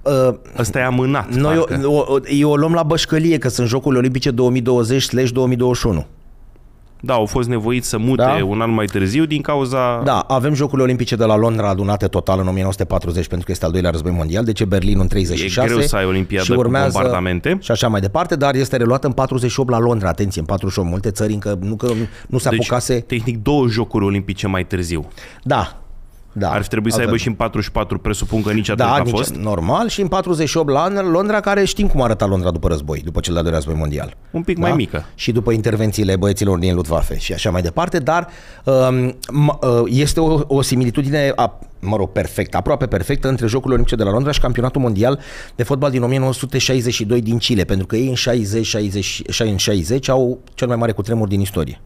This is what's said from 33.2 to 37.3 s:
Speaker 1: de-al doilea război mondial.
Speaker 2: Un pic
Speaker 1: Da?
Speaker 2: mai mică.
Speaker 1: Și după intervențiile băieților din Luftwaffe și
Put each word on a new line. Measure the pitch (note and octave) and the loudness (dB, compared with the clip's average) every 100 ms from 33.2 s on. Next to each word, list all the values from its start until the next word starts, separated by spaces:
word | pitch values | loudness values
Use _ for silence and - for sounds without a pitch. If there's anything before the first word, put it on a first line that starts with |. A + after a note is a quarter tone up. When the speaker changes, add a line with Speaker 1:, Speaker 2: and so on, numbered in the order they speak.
| E2 | -2
Speaker 1:
de-al | E2+ E2+ | -2 0
doilea | D#2+ | -2
război | D2+ D#2 | -2 -4
mondial. | D2+ C#2+ - - - | -2 -4 -8 -14 -10
Speaker 2:
Un | E3 | -6
pic | F3 E3+ | -2 0
Speaker 1:
Da? | F3 | 0
Speaker 2:
mai | E3+ | 0
mică. | G#2 - - - | -2 -6 -10 -6
Speaker 1:
Și | - | -2
după | A#2 G#2 | 0 2
intervențiile | A2+ A2 G#2+ G#2+ G2+ G2 F#2+ | 0 0 0 0 0 0 2
băieților | G2+ F#2+ G2+ F2+ | 0 2 0 2
din | F#2 F2 | 2 0
Luftwaffe | D#2+ D#2+ - - | 0 0 0 -2
și | - | -6